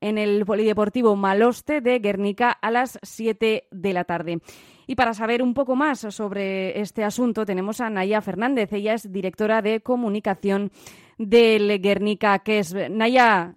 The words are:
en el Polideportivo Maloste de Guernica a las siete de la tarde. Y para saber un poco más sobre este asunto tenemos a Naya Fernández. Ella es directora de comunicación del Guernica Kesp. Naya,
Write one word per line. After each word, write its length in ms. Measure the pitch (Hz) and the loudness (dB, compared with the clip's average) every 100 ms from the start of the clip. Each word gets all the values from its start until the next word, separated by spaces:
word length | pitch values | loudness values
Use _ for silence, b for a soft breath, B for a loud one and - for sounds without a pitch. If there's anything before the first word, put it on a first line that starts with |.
en 180 | 202 214 | -4 -2
el 260 | 208 202 | 0 0
Polideportivo 720 | 202 208 220 208 208 254 233 | 0 0 2 2 0 2 2
Maloste 640 | 202 196 196 233 240 - 302 | 4 2 4 2 2 -4 -2
de 200 | 240 247 | 0 0
Guernica 500 | 208 196 202 196 240 | 0 -2 -4 0 0
a 220 | - 208 | 0 -2
las 260 | 233 254 - | -2 -2 -8
siete 420 | - - 226 208 220 220 - | -18 -6 -4 0 0 0 -4
de 220 | 190 190 | -6 -2
la 120 | 180 | -2
tarde. 340 | 175 170 165 170 B B B B B | -2 -4 -4 -6 B B B B B
Y 80 | |
para 180 | 254 240 | 0 0
saber 300 | 214 226 240 | 0 -2 0
un 100 | 247 | 0
poco 240 | 240 254 254 | 0 -2 0
más 240 | 302 269 | 0 -2
sobre 800 | 220 202 208 202 196 190 190 - | -8 -8 -6 -4 -4 -4 -4 -6
este 240 | 202 - | -6 -4
asunto 400 | 208 202 247 220 | -4 0 -2 0
tenemos 380 | 208 185 196 220 | -2 -4 -4 -6
a 80 | 233 | -4
Naya 320 | 208 190 214 | -2 0 0
Fernández. 500 | 208 180 240 269 208 | -2 -4 -2 0 -2
Ella 220 | 208 208 | -2 -2
es 180 | 220 214 | -4 -4
directora 480 | 190 185 - 214 220 | -6 -6 -2 0 0
de 200 | 208 220 | 0 -2
comunicación 920 | - 247 226 208 208 190 202 196 202 B B B B B | -2 -2 0 -2 -2 -2 0 -2 -2 B B B B B
del 600 | 214 233 233 214 208 208 | 4 6 6 4 2 2
Guernica 560 | 190 202 208 202 214 196 | 2 2 0 0 2 0
Kesp. 500 | - 214 170 190 143 | 0 -2 0 -4 -4
Naya, 640 | 208 226 254 233 196 170 | 0 2 6 6 4 0